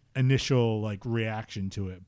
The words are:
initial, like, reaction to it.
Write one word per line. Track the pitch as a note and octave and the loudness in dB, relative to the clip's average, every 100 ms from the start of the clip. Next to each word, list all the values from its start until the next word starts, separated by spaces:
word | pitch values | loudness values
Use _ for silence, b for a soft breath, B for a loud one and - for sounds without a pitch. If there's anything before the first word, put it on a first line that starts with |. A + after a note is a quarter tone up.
| _ C3 | _ 0
initial, | B2+ C3+ - B2+ A#2 A2 | 4 4 4 2 4 0
like, | G#2+ G2 A#2+ | -2 -4 -2
reaction | A#2 A2 A2 A2 - G2 | -2 -2 -4 -8 -6 -6
to | G2+ F#2+ | -4 -6
it. | F#2 | -8